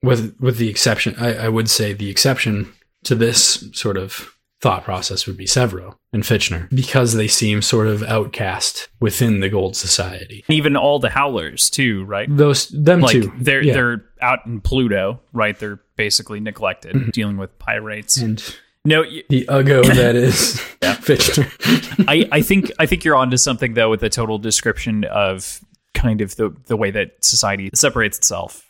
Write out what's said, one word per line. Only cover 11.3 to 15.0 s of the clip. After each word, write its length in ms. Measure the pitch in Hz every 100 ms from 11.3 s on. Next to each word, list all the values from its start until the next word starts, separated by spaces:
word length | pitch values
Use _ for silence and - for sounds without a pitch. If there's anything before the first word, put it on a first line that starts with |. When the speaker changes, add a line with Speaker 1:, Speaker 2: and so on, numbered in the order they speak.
| 117 80 - -
Speaker 2:
too, 340 | - 131 101
right? 240 | 95 101 120
Speaker 1:
Those, 340 | 143 147 135 -
them 320 | 147 151 175
Speaker 2:
Like, 120 | 131
Speaker 1:
too. 200 | 123 107 127
Speaker 2:
they're, 240 | 127 135
Speaker 1:
Yeah. 100 | 139
Speaker 2:
they're 320 | 131 123 117 _ _
out 240 | 123 127 -
in 140 | 117
Pluto, 600 | 95 131 123 98